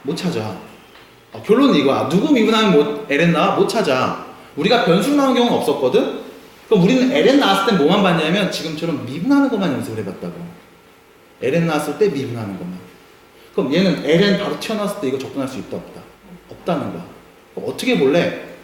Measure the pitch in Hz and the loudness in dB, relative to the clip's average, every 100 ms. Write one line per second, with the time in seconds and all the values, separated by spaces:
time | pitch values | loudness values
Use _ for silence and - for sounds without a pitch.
0 | 127 170 185 117 107 90 - - - - | -6 -4 -4 -4 -6 -10 -16 -20 -20 -20
1 | - - - - - 226 277 175 135 113 | -20 -20 -20 -16 0 4 4 4 2 0
2 | 113 175 294 269 214 220 214 151 143 - | 2 0 4 4 4 4 4 4 4 -2
3 | - 143 170 156 - - 196 226 180 127 | -2 2 2 4 2 2 0 2 0 0
4 | 104 - - - - - 170 226 190 175 | 0 -4 -12 -18 -14 -4 2 2 4 2
5 | 285 285 269 240 240 165 - 139 131 208 | 2 2 2 2 2 0 0 0 2 2
6 | 285 - - - - - - 208 170 262 | 0 -6 -14 -20 -20 -20 0 4 4 4
7 | 131 139 202 277 196 196 247 196 143 202 | 2 4 4 4 4 2 2 2 4 4
8 | 190 170 156 190 180 - 160 151 170 143 | 2 2 0 0 -2 -4 -8 -6 -6 -6
9 | 113 143 202 285 277 226 180 123 104 110 | -8 -6 0 2 2 0 -2 -4 -6 -8
10 | 98 90 90 85 85 - - - - - | -8 -8 -10 -10 -16 -18 -20 -20 -20 -20
11 | _ _ _ - 123 160 165 151 147 143 | _ _ _ -6 -2 0 0 -2 -4 0
12 | 208 139 117 117 104 92 87 - - - | 0 0 -6 -6 -8 -8 -10 -12 -16 -20
13 | - - - - - - 131 156 190 151 | -20 -20 -20 -20 -10 -6 -2 0 0 0
14 | 135 165 202 185 - 151 - 107 - - | 0 2 4 0 -2 -6 -6 -4 -4 -4
15 | 131 127 131 139 131 104 90 98 - - | -4 -4 -8 -8 -8 -8 -10 -12 -12 -20
16 | - - - - - - - 160 110 85 | -20 -20 -20 -20 -20 -12 -4 -4 -4 -10
17 | - - - - - - 113 139 233 233 | -14 -20 -20 -20 -18 -10 -10 -6 -2 2
18 | 135 165 143 - - - | 2 2 0 -6 -14 -20